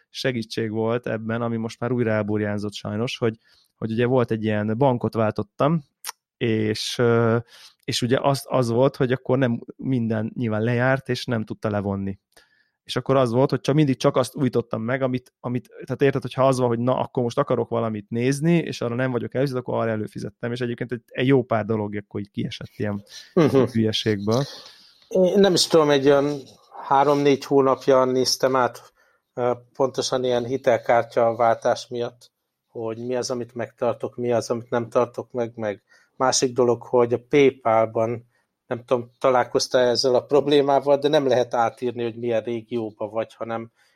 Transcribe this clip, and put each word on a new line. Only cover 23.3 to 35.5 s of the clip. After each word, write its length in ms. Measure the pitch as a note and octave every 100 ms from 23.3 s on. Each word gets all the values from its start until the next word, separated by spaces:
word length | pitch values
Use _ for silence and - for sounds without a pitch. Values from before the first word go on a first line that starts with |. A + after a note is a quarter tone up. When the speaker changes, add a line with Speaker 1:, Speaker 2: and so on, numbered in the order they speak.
Speaker 2:
Mhm. 280 | - C#3+ C3+ A#2+
Speaker 1:
hülyeségből. 720 | A2+ A2 G#2+ A2 G#2 G2+ A#2 C#3+ - - - _ _ -
Speaker 2:
Én 300 | F#3+ F3+ G3+
nem 140 | G3
is 120 | E3+ -
tudom, 240 | E3 D3
egy 160 | C#3 C#3
olyan 340 | C#3 C#3+ C#3+ - - _ -
három-négy 640 | - C3+ C#3 C#3+ C#3+ C3+
hónapja 600 | - C#3 C3+ B2+ - C3
néztem 520 | B2+ B2+ B2 - C3 C3
át, 360 | A#2+ A#2 - _ _ _ _
ö, 180 | - B2 A#2+ - -
pontosan 480 | C3+ B2+ A#2 C3
ilyen 200 | B2+ A#2+
hitelkártyaváltás 1400 | A#2+ C3 C3 A2+ - A#2 A2+ - A#2 A2+ A#2+ A2+ B2 A2 -
miatt, 440 | B2 A#2+ - _ _ _ _ _
hogy 300 | A#2+ A2+ A2+
mi 160 | A#2+
az, 160 | B2 A#2+
amit 240 | B2 A#2+
megtartok, 600 | A#2+ A2 - A#2+ A2 A#2+ -
mi 160 | A#2+
az, 180 | A#2 -
amit 200 | A#2 A#2
nem 180 | B2 A#2
tartok 440 | C3 A#2+ - G#2+
meg, 200 | B2 A#2